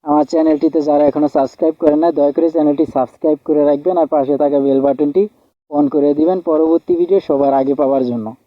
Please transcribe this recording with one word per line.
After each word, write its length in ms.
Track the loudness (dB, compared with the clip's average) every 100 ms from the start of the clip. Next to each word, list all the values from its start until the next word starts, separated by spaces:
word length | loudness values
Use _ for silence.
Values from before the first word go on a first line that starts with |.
আমার 220 | 0 0 2
চ্যানেলটিতে 540 | 0 2 2 0 0
যারা 220 | 0 2 2
এখনো 220 | 2 -2
সাবস্ক্রাইব 480 | 0 -4 -2 -4 0
করেন 200 | 0 2
না, 120 | 0
দয়া 200 | 0 0
করে 180 | 0 0
চ্যানেলটি 360 | 0 0 0 -2
সাবস্ক্রাইব 520 | -2 -4 _ -2 -2 -2
করে 160 | 0 2
রাখবেন 320 | 0 0 0
আর 100 | 0
পাশে 280 | 0 0 0
থাকা 220 | 0 0
বেল 200 | 2 2
বাটনটি 420 | 0 0 -2 -2 -4 _ _ _ _
on 140 | -2 -2
করে 200 | 0 0
দিবেন 260 | 0 0 -2
পরবর্তী 540 | -2 0 2 0 0 -2
ভিডিও 240 | 0 0
সবার 340 | 0 0 0
আগে 200 | 0 -2 -2
পাওয়ার 280 | 0 0 -2
জন্য। 300 | -6 -10 -14